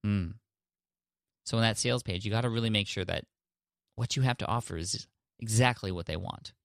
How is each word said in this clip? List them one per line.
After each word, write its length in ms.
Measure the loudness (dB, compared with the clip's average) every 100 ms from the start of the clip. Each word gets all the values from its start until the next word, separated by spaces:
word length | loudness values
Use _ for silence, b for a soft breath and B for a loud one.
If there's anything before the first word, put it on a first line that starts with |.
Hmm. 280 | 2 0 0 -8 _ _ _ _ _ _ _ _ _ _ -2
So 120 | 2
on 60 |
that 140 | 2 2
sales 240 | 0 0
page, 240 | -2 -4 0
you 60 |
gotta 180 | 0 0
really 200 | 0 2
make 160 | 2 0
sure 180 | -2 -2
that 200 | -4 -6 _ _ _ _ _ _ -6
what 200 | -2 2
you 80 |
have 140 | 2 0
to 100 | -2
offer 300 | -2 -2 -6
is 300 | -4 -6 -10 _ _ _
exactly 520 | 0 6 6 4 -4
what 140 | -4 -4
they 120 | -4
want. 360 | -4 -10 -14 _